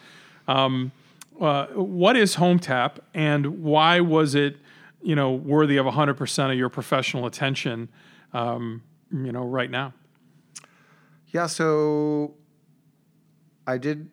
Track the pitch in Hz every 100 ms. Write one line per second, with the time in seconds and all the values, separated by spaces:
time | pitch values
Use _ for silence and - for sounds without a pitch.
0 | - - - _ - 135 135 127 127 -
1 | _ _ - - 156 143 139 - 196 180
2 | 185 254 196 151 175 180 - 127 127 -
3 | - 165 151 147 139 190 156 151 160 175
4 | 175 156 151 143 143 143 - - - _
5 | 196 151 135 131 151 151 151 139 131 120
6 | 143 127 135 - 135 131 127 - - 135
7 | 123 139 123 - 135 135 139 117 117 -
8 | _ - _ 123 120 120 117 113 - _
9 | _ 151 131 120 123 131 123 123 135 -
10 | _ _ _ _ _ - - _ _ _
11 | _ _ _ 165 170 165 160 151 151 151
12 | 151 151 147 - _ _ _ _ _ _
13 | _ _ _ _ _ _ - 127 143 151
14 | 160